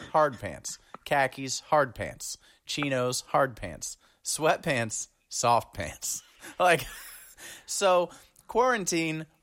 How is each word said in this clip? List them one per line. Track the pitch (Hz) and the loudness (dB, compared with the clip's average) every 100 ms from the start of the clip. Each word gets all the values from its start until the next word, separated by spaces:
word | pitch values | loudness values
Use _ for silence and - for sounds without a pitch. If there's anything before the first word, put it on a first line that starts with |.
| - | 0
hard | 160 151 117 | 2 2 2
pants. | 98 69 - - _ - - | -8 -10 -12 -14 _ -14 -2
Khakis, | 143 131 - 135 - - | 2 2 0 -6 -8 0
hard | 151 131 | 2 2
pants. | 107 80 62 - - _ _ - | -2 -8 -8 -12 -12 _ _ -10
Chinos, | - 143 131 123 120 - | -4 -2 0 0 -2 0
hard | 151 135 113 | 2 2 0
pants. | 92 73 - - _ _ | -12 -10 -12 -14 _ _
Sweatpants, | - - 156 - 170 131 110 - - _ _ | -8 0 2 2 0 -2 -2 -6 -10 _ _
soft | - 120 117 - - | -2 2 2 2 -6
pants. | 82 - - - - | -10 -8 -8 -8 -12
<laughs> | _ - - | _ -12 2
Like, | 180 156 - - - - - - - - - | 4 4 0 -14 -18 -20 -20 -20 -18 -16 -10
so | - 196 180 175 - - _ - | 0 4 4 2 -4 -20 _ -4
quarantine | 220 254 233 175 170 165 156 156 _ | 2 4 2 0 0 0 -4 -8 _